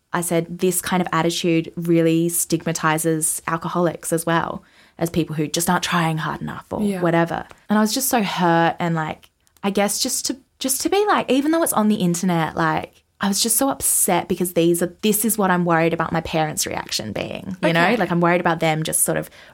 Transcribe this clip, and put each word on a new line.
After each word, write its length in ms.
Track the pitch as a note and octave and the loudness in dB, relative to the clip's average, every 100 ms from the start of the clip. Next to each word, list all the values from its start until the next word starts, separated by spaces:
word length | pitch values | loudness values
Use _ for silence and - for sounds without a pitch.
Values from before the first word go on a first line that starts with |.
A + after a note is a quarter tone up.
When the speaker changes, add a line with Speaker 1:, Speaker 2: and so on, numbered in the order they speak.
| _ F3 | _ -4
Speaker 1:
I 60 | |
said, 380 | E3+ E3+ E3+ F3 | 0 -2 -2 0
"This 200 | F#3 F3 | 0 0
kind 220 | - F#3 | 0 0
of 60 | F3 | 2
attitude 600 | E3 E3+ E3+ F3 E3 D#3+ - | 0 0 0 0 0 0 -4
really 540 | E3+ E3 E3 E3 E3+ | 2 4 4 2 2
stigmatizes 1120 | E3+ - E3 E3 E3 D#3+ D#3 D#3+ D#3+ D#3 - - | -2 -2 -2 -2 -2 0 0 0 0 -2 -4 -4
alcoholics 680 | E3 E3 E3+ F3 - - | -6 -4 0 0 -2 -4
as 120 | E3 E3 | -2 0
well, 360 | E3 - - - _ _ - | 0 -2 -8 -14 _ _ -6
as 100 | E3+ | -4
people 260 | - D3+ D#3 | -2 -2 -4
who 120 | D3+ | -4
just 220 | - E3 | -2 0
aren't 140 | F3 | 0
trying 360 | - F3 D#3+ D#3+ | 0 0 0 -2
hard 220 | D#3 C#3+ | -4 -6
enough 240 | D3+ - - | -8 -10 -8
or 100 | - | -4
Speaker 2:
Yeah. 200 | G#3 F#3+ | -2 0
Speaker 1:
whatever." 440 | F3 E3 E3 - - - - | 2 2 2 -2 -8 -16 0
And 100 | G#3+ | 2
I 20 | |
was 120 | G#3+ | 2
just 160 | C4+ - | 0 0
so 120 | B3 | 0
hurt, 540 | F#3+ E3+ F3+ E3 E3 - | 0 0 2 4 2 0
and, 140 | F3 E3 | -2 -2
like, 360 | D#3 - - _ _ _ | -4 -8 -16 _ _ _
I 60 | G3+ | -4
guess 280 | G3+ G3+ - | 0 0 -2
just 260 | C4 - - | -4 -4 -4
to, 100 | C4 _ _ | -8 _ _
just 220 | C4 - | -4 -2
to 80 | E4 | 0
be 140 | F#4+ G#4 | 2 2
like, 240 | C#4+ - | 0 2
even 200 | C4 C#4+ | 0 2
though 120 | E4 | 2
it's 100 | D#4 | 0
on 140 | - G#3+ | 2 2
the 80 | G#3 | 2
internet, 600 | F3 E3+ F#3+ E3+ D#3 - | 2 2 0 2 0 0
like, 480 | E3 D#3 - _ _ - | 0 0 -4 _ _ -4
I 60 | G3+ | -2
was 120 | G3 | 0
just 140 | A3+ - | 0 2
so 140 | C4+ | 0
upset 580 | - - - - F3 - | 0 0 0 2 0 0
because 260 | F3 F3+ | -2 0
these 280 | F3 E3+ E3+ | 2 4 2
are, 100 | F3 - | 0 0
this 220 | G#3+ G#3 | 0 2
is 140 | A#3 G3+ | 0 0
what 120 | F#3+ | 2
I'm 140 | F3+ F3 | 2 2
worried 280 | E3 E3 | 2 2
about 180 | E3 E3 | 0 -2
my 80 | E3 | -2
parents' 440 | D#3+ E3 D#3 E3 - | -2 -2 -2 -2 -4
reaction 460 | - - - - | -6 -6 -6 -6
being, 420 | - - - - F#3 | -8 -8 -8 -10 -4
you 80 | G3 | 0
know? 120 | E3+ F3 | 2 2
Speaker 2:
Okay. 100 | A#3 | 2
Speaker 1:
Like, 140 | F3 | 0
I'm 80 | F3 | 2
worried 220 | E3+ F3 | 4 2
about 180 | F3 E3 | 2 0
them 240 | E3 D#3 | 0 0
just 200 | D#3+ - - | -2 -2 -2
sort 120 | D#3+ | -2
of 120 | - - - | -6 -12 -20